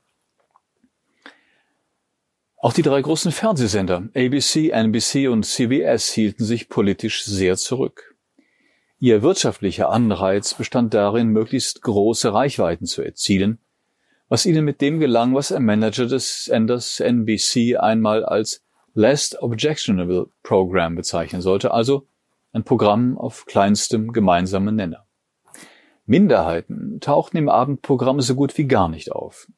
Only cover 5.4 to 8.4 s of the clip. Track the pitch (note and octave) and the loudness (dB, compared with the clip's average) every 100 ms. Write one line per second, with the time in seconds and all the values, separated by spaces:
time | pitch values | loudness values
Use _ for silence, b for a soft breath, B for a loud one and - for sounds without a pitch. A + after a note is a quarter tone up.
5.4 | G#2 - A#2 C3 - A#2+ - - G#2+ - | -2 -2 0 0 0 0 -2 0 -2 -2
6.4 | A2 A#2 - - G2+ F#2+ A2+ - - G2 | -4 -4 -4 -2 0 0 -4 -6 -6 -2
7.4 | F#2 F#2+ - B2+ C3+ - - _ _ _ | 0 0 -4 -4 -6 -8 -20 _ _ _